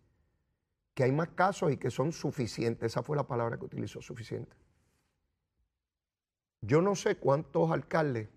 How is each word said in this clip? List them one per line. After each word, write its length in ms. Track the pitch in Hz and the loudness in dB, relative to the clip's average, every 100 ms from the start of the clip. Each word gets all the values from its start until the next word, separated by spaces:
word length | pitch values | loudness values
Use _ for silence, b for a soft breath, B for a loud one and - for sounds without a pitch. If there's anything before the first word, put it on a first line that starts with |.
| _ _ _ _ _ _ _ _ _ | _ _ _ _ _ _ _ _ _
que 80 | - | 0
hay 80 | 127 | 2
más 200 | 147 170 | 2 0
casos 420 | - 185 - 170 | 2 2 2 0
y 60 | 127 | 0
que 120 | 127 | -2
son 220 | - 143 | 0 -2
suficientes. 800 | 165 151 135 113 - 117 113 113 | -2 -4 -2 -4 -2 -2 0 -2
Esa 100 | 123 | -4
fue 140 | 120 147 | -2 -4
la 100 | 131 | -2
palabra 320 | 120 117 - | -2 -2 -4
que 60 | |
utilizó, 360 | - 135 113 - | -8 -8 -8 -10
suficiente. 560 | - 117 107 110 - - _ _ _ _ _ _ _ _ _ _ _ _ _ _ _ _ _ _ _ _ | -14 -14 -10 -10 -10 -16 _ _ _ _ _ _ _ _ _ _ _ _ _ _ _ _ _ _ _ _
Yo 200 | 104 147 | 2 4
no 140 | 196 | 4
sé 220 | 196 220 196 | 2 0 2
cuántos 560 | 135 139 - 165 165 | 2 2 0 0 2
alcaldes 560 | 160 - 165 151 117 107 | 0 0 0 0 -2 -6